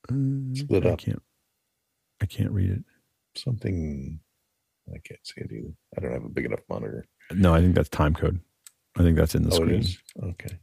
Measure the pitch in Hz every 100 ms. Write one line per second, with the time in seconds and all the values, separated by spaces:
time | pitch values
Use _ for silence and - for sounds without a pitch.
0 | - 135 135 139 131 131 143 98 90 85
1 | - - _ _ _ _ _ _ _ _
2 | _ _ 98 - 101 98 95 95 - _
3 | _ _ _ - - 110 - 90 78 69
4 | 65 78 _ _ _ _ _ _ - 82
5 | - - - - - 55 - 80 _ -
6 | 60 62 55 - - 53 _ 50 52 55
7 | - _ - 90 92 82 90 87 - -
8 | 76 78 80 87 - _ - _ _ -
9 | 85 80 80 - 78 82 82 87 90 90
10 | - - 92 90 - 90